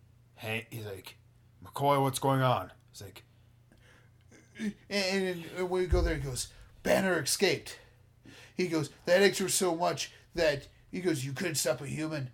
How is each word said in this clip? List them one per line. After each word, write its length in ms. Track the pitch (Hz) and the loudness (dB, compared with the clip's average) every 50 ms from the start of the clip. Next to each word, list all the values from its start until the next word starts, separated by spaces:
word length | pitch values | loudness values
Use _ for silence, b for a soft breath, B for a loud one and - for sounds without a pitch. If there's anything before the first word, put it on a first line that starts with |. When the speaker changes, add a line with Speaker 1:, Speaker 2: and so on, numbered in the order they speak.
| - _ _ _ _ _ _ | -20 _ _ _ _ _ _
Speaker 1:
"Hey," 320 | - - 110 110 113 117 - | -12 -8 -6 -6 -6 -6 -8
he's 140 | - 113 107 | -12 -12 -10
like, 320 | 104 98 - - - - - _ _ _ _ _ _ _ _ - | -10 -12 -12 -14 -18 -20 -20 _ _ _ _ _ _ _ _ -20
"McCoy, 380 | 92 - - 139 139 143 139 | -14 -8 0 2 4 4 4
what's 180 | 135 135 131 - | 4 2 0 0
going 220 | - 135 135 135 | 0 2 2 4
on?" 300 | 131 127 120 101 92 90 - - _ _ | 4 4 2 2 0 -6 -14 -20 _ _
He's 100 | _ - | _ -18
like, 220 | 101 98 - - - _ _ _ _ _ _ _ _ _ - b b b b b b b b _ _ - - - - _ _ 214 | -18 -16 -18 -20 -20 _ _ _ _ _ _ _ _ _ -20 b b b b b b b b _ _ -20 -20 -20 -20 _ _ -6
Speaker 2:
And, 140 | 220 208 208 - - - | -6 -6 -6 -6 -12 -4
and, 560 | 196 202 196 185 190 196 190 185 180 170 165 147 - 180 | -2 0 0 2 0 0 0 0 -2 -4 -8 -10 -6 -4
and 120 | 185 185 | -2 -2
when 120 | 180 185 | 0 0
we 60 | 185 175 | 0 2
go 140 | 175 180 | 2 2
there, 140 | 170 165 165 | 2 2 0
he 60 | 147 | -2
goes, 260 | 135 139 123 120 - B B B B B B - - | -4 -6 -6 -6 -8 B B B B B B -8 0
"Banner 360 | - - - 190 190 180 165 | 2 4 4 4 2 0 0
escaped." 580 | 135 - - - 202 185 147 - - - - - - - - _ _ _ _ _ B B B B B B B | 0 -2 0 2 2 2 2 0 -4 -12 -16 -18 -20 -20 -20 _ _ _ _ _ B B B B B B B
He 120 | - 185 175 | -4 -4 -2
goes, 220 | 165 156 147 - B B B | 0 -2 -2 -4 B B B
"The 60 | - 175 | 4 6
headaches 280 | 190 202 196 - - | 6 6 6 6 2
were 80 | 196 185 | -2 0
so 260 | - - 196 180 170 | 0 2 2 2 2
much 360 | 165 175 175 156 131 - B B B B B _ | 2 0 -2 -2 -2 -6 B B B B B _
that," 340 | 170 165 156 143 139 - b b b b b | 2 2 2 2 0 -4 b b b b b
he 100 | - 185 | -10 -4
goes, 240 | 180 185 160 131 131 | 0 0 0 0 -2
"You 80 | 139 135 | -6 -6
couldn't 220 | - 190 170 156 | -4 -4 -4 -2
stop 260 | 135 - 175 151 135 | -2 -2 -2 -2 -4
a 60 | 147 135 | -4 -8
human." 440 | 135 147 156 160 156 147 135 127 | -6 -6 -4 -4 -4 -6 -8 -8